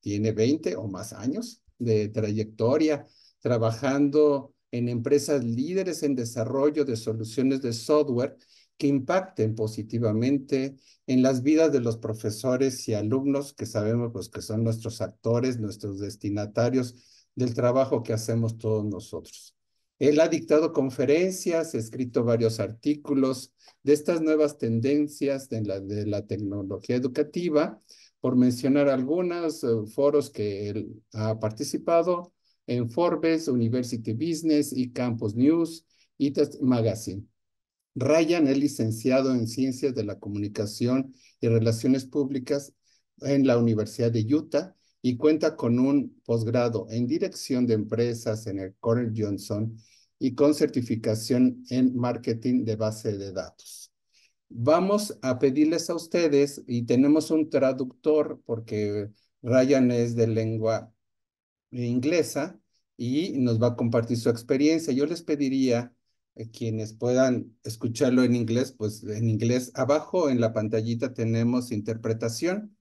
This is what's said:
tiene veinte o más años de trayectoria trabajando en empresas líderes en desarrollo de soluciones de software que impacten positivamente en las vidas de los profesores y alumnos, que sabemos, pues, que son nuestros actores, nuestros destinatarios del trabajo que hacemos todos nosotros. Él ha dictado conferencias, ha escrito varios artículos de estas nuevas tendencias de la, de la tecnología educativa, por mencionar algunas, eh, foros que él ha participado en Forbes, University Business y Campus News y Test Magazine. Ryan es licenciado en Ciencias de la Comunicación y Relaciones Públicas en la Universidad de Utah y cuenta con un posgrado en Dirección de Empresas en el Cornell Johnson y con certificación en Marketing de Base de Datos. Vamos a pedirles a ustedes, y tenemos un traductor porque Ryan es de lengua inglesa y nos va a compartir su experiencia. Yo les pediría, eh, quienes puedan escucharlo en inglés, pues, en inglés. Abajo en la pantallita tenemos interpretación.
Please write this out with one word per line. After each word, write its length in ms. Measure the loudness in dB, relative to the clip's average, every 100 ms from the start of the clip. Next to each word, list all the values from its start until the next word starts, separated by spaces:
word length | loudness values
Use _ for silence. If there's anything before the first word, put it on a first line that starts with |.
tiene 320 | -4 -2 -2
veinte 420 | 2 2 2 -2
o 140 | -6 -8
más 240 | -10 -12
años 500 | -8 -6 -6 -8 -14 _ _
de 300 | 0 2 0
trayectoria 960 | -2 -2 -2 -4 -2 0 2 2 0 -6 _ _ _
trabajando 1160 | -2 2 0 0 -2 2 2 4 4 4 -4 _ _
en 160 | -4 -2
empresas 560 | -2 2 2 2 -2
líderes 580 | 0 -4 -2 -2 -4 -2
en 140 | -2 -2
desarrollo 680 | -4 -4 -4 2 0 2
de 120 | 0 0
soluciones 680 | -4 -6 -4 0 0 2
de 100 | -2
software 640 | -6 2 2 4 0 -2 -6 _ _ _ _
que 120 | 0
impacten 680 | 0 2 -2 -2 -2 -2
positivamente 1200 | 0 -4 -4 -6 -2 0 2 2 0 0 -2 -2 -8 _ _ 0
en 160 | 4
las 220 | 4 4
vidas 260 | 2 4 4
de 100 | 4
los 160 | 0 -4
profesores 920 | -6 -6 -6 -4 -2 0 0 -2 -4
y 60 |
alumnos, 580 | -2 0 0 0 -2 -4
que 140 | -10 -6
sabemos, 440 | -4 0 -2 -2
pues, 160 | -6 -10
que 140 | -12
son 220 | -6 -2
nuestros 360 | -2 -2 -6 -8
actores, 600 | -10 -6 -2 0 0 -4
nuestros 400 | -6 -8 -10 -8
destinatarios 1300 | -10 -8 -6 -4 -4 0 2 2 -2 -8 _ _ _ -4
del 180 | -4
trabajo 480 | 0 2 2 2 0
que 100 | 0
hacemos 460 | -4 0 0 0 -2
todos 260 | -2 -2
nosotros. 720 | -2 -6 -10 -14 -14 -20 -20 _ _ _ _ _
Él 220 | 4 6
ha 80 | 4
dictado 440 | 2 2 4 4
conferencias, 1000 | 0 -2 0 2 4 2 -2 -2 -2 -2
ha 40 | -4
escrito 440 | -6 -6 -2 0
varios 380 | 2 2 2 0
artículos 960 | -6 -4 -2 -2 0 0 0 -2 -10 _ -20 _
de 120 | 2
estas 260 | 2 4 0
nuevas 380 | 2 4 2 0
tendencias 880 | -2 0 2 0 0 -2 -2 -2 -4
de 140 | -6
la, 180 | -4 -6
de 260 | -6 -6 -4
la 200 | -4 -4
tecnología 680 | -6 -6 -6 -6 -8 -2 -2
educativa, 840 | -2 -2 -4 -2 0 0 0 -6 _ -20 _ _
por 140 | 0
mencionar 540 | 4 4 2 2 4 4
algunas, 720 | 2 0 0 0 -2 -4 -2
eh, 60 | -2 -2 -2
foros 360 | 0 2 2 0
que 380 | -4 -4 -4 -6
él 340 | -6 -8 -14 _
ha 260 | -4 -2 -2
participado 960 | -4 -4 -6 -6 0 2 2 -2 -6 _ _ _ -6
en 240 | -4 -2
Forbes, 560 | 0 0 2 0 0 0
University 680 | 0 0 0 -4 -6 -6
Business 600 | -4 -4 -2 2 2 0
y 180 | -2 -4
Campus 460 | -4 -4 -2 -4 2
News 500 | 2 4 0 -6 _ _ _ _
y 140 | -2
Test 280 | 0 -2 0
Magazine. 600 | 0 2 2 -2 -6 -10 -14 _ _ _ _ _ _
Ryan 540 | -4 2 4 4 4 4
es 100 | 4
licenciado 720 | 0 0 -2 0 2 2 2
en 140 | 0 -2
Ciencias 480 | -2 -2 0 -2
de 100 | -2
la 140 | -6 -6
Comunicación 960 | -8 -6 -6 -4 -6 -2 0 0 -2 -10 _ _
y 80 | 2
Relaciones 560 | 4 2 2 2 0
Públicas 680 | 0 -2 -2 -4 -4 -4 -4 _ _ _ _ _
en 260 | 0 2 4
la 120 | 4
Universidad 520 | 4 2 -2 0 0
de 160 | 2 2
Utah 400 | 0 2 -2 -2 _ _ _
y 140 | -2 2
cuenta 380 | 2 4 2
con 240 | 0 0 2
un 420 | 4 2 0 -10
posgrado 640 | -2 0 2 0 0 0 -4
en 160 | -4 -2
Dirección 600 | -2 -2 -6 -4 0 2
de 80 |
Empresas 760 | 2 0 0 0 -2 -4 -6 -6
en 100 | -8
el 160 | -8 -6
Cornell 320 | 0 0 0
Johnson 640 | -2 -2 -4 -4 -4 -4 -8 _ _ _ _
y 160 | -4
con 200 | 4 4
certificación 1120 | 4 2 0 -2 -2 0 -2 0 4 4 2 -4
en 260 | 2 2
Marketing 680 | 2 -2 -2 -4 -2 0 0
de 100 | 0
Base 420 | -2 -2 -2 -6 -6
de 160 | -6
Datos. 600 | -8 -10 _ -20 -20 -20 _ _ _ _ _ _
Vamos 680 | -4 2 2 2 0 -2 -6
a 180 | -4 2
pedirles 500 | 2 4 2 2 -2
a 40 |
ustedes, 680 | -6 -2 0 4 4 2 -2 -6
y 180 | -4 2
tenemos 460 | 4 6 4 2
un 180 | 0 0
traductor 880 | 2 2 0 -6 -4 0 2 0 -6 -8
porque 640 | -8 -4 -4 -2 -4 -6 -12 _ _
Ryan 480 | 2 4 6 6 4
es 240 | 2 0
de 140 | 2 2
lengua 640 | 2 0 -2 0 -2 -4 _ _ _ _ _ _ _ _
inglesa 840 | -6 -2 0 0 0 0 -2 -6 -8 _ _ _ _
y 360 | -4 -2 -2 0
nos 220 | 0 2
va 80 | 2
a 80 | 2
compartir 400 | 0 0 0 0
su 140 | 0
experiencia. 640 | -2 0 2 4 2 0
Yo 120 | -2
les 180 | 0 -4
pediría, 720 | -4 -2 0 0 2 2 -2 _ _ _ _ -16
eh, 120 | -14
quienes 440 | -8 -6 -4 -6
puedan 640 | -4 0 2 2 2 -4 _
escucharlo 580 | -14 -6 -6 0 2 4
en 140 | 4 2
inglés, 340 | 0 0 -2
pues, 320 | -4 -8 -6
en 260 | -10 -2 0
inglés. 440 | 0 2 0 -2
Abajo 560 | -6 0 0 0 -2 0
en 100 | 2
la 120 | 0
pantallita 600 | 0 -2 -2 -2 -4 -4
tenemos 600 | -4 -2 0 0 0 -2
interpretación. 1080 | -6 -4 -6 -4 -4 -4 -2 -2 -2 -6 _